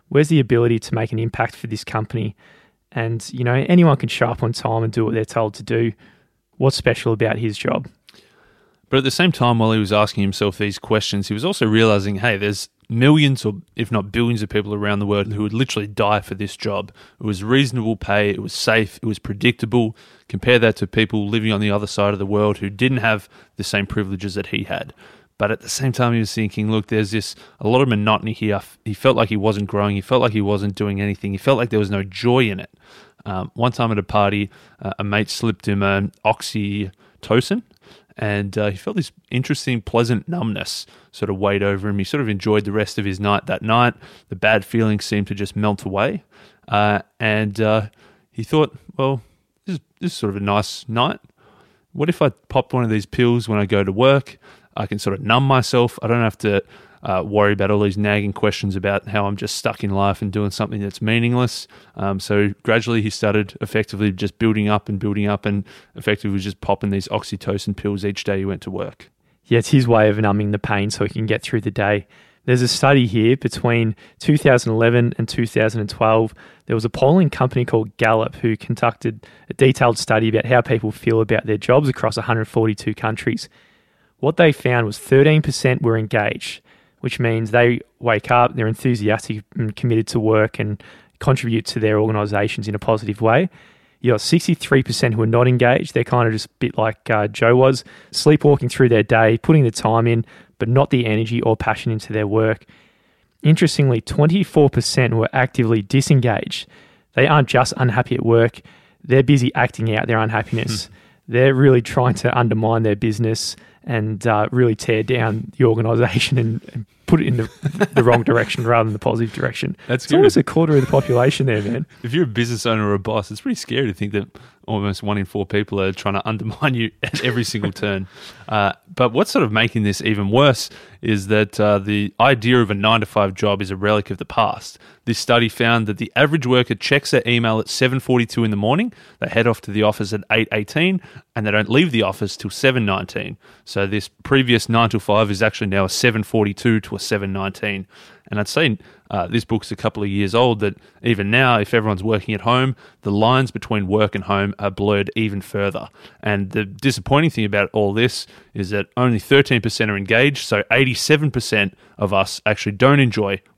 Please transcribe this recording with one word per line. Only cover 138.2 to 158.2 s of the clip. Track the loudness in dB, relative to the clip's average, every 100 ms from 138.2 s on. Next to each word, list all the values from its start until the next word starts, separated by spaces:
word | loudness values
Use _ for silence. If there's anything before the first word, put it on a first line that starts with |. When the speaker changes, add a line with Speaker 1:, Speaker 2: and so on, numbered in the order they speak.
| 0 0
Speaker 2:
in | -2
the | 0
morning, | 0 0 -2 -6 -20 -10
they | -4
head | 0 0
off | 0
to | -4
the | 0
office | 0 0 -4
at | -6 -2
eight | 0 0
eighteen, | -4 -4 -2 0 -2 -6 -20 -12 -6
and | -2
they |
don't | 0 2
leave | 2 2
the | 2
office | 0 -2 -6 -8
till | -10
seven | -2 0 2
nineteen. | 0 -4 -6 -8 -10 -14 _ _
So | -8 -4 -2
this | -2 -6 _
previous | 0 2 4 2 2
nine | 2 2
to | 0
five | 2 2 2
is | 2
actually | 0 0 -2
now | 0
a | 0
seven | 2 0 0
forty-two | 0 0 0 0 2 0
to | 0 -8
a |
seven | -4 -4 -4
nineteen. | -4 -6 -6 -6 -6 -10 -18 -20 _ -8
And | -6
I'd | -4
say, | 0 0 0 -8 _ -8
uh, | -4 -2
this | -4
book's | -2 -4 -4
a | -6
couple | -6 -4
of | -4
years | -2 0
old, | 2 2 2
that | -2 -6 _ _
even | -2 0 0
now, | 2 4 2
if | 2
everyone's | 0 0 -2
working | -2 -2 -2
at | -4
home, | 0 0 0 -4 -12 _
the | -4
lines | 2 4 4 0
between | -4 -4 -2 0
work | 2 0 -2
and |
home | -2 -2 -2 -4
are | -6
blurred | -2 0 0 0
even | -2 -4 -4
further. | -8 -4 -4 -4 -12 _ -20 _
And | -2 -2 -2
the | -4
disappointing | -6 -4 -2 -2 0 2 2
thing | 0
about | -2 0 0
all | 0 0
this | 0 0 -2